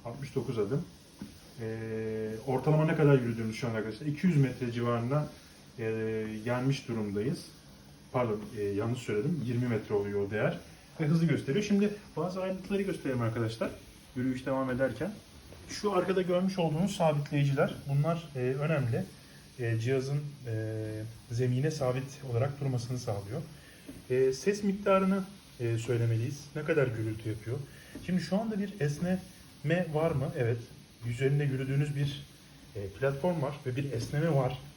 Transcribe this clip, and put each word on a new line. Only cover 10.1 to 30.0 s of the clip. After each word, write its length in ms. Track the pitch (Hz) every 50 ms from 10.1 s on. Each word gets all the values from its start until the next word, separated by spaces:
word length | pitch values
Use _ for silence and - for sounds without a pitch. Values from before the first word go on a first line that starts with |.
| 101 101 101
o 40 | 98
değer. 280 | 107 107 127 170 170 - - - - - - - - -
Ve 60 | 160
hızı 200 | 143 170 165 170
gösteriyor. 380 | 156 135 117 - 135 139 208 208
Şimdi 300 | - 208 196 208 202 - - - - -
bazı 260 | 156 160 180 185 190
ayrıntıları 400 | 185 190 185 190 - - 202 196
gösterelim 400 | 196 185 160 - - 143 127 120
arkadaşlar. 480 | 120 110 113 120 117 110 - - 196 285 - - - - - - - - -
Yürüyüş 300 | 131 127 131 127 - -
devam 240 | 139 135 131 135 131
ederken. 440 | 123 123 135 131 - - - 196 - - - - - - - - - - - -
Şu 240 | - - - 208
arkada 300 | 196 180 180 190 185 190
görmüş 360 | 185 175 180 180 190 190 - -
olduğunuz 380 | 170 160 151 160 190 - -
sabitleyiciler. 760 | - 170 156 151 143 143 - 151 143 143 139 135 143 175 196 - - - 139
Bunlar, 400 | 139 143 151 165 170 165 - - -
e, 20 | 127
önemli. 680 | 123 127 131 139 147 160 160 139 127 113 120 165 190 - - - - - - - - - - -
E, 200 | 123 117 113 110
cihazın, 400 | 110 127 135 131 127 135 143 147 147 143 - - 123
e, 380 | 117 110 110 110 110 110 110 110 107 110 107 110 113 - - - -
zemine 400 | 120 120 127 123 127 127 139 160
sabit 500 | 156 - 135 127 123 131 139 - - - 135 135
olarak 300 | 120 117 135 143 - -
durmasını 380 | 135 135 127 120 - - 127 123
sağlıyor. 440 | - 117 104 101 95 95 113 160 - - - - - - - - - - - - - -
E, 220 | 127 131 131 131
ses 320 | 135 - - 202 208 208 208
miktarını, 600 | 202 190 202 - 196 196 190 190 190 196 196 190 - - - - - - -
e, 180 | 120 117 117 113
söylemeliyiz. 600 | - - 123 113 117 117 113 113 117 135 139 - - - -
Ne 80 | 151 156
kadar 220 | 165 160 151 135
gürültü 420 | 120 110 110 110 110 107 101 - 107
yapıyor? 300 | 104 - - 113 117 - - - - - - - - - -
Şimdi 140 | - 180 175
şu 200 | - - 185 208
anda 180 | 226 226 214 196
bir 220 | 202 196 - -
esneme 1040 | 147 147 143 - 175 180 185 185 - - - - - - - - - 147 165 180 180 160
var 180 | 147 151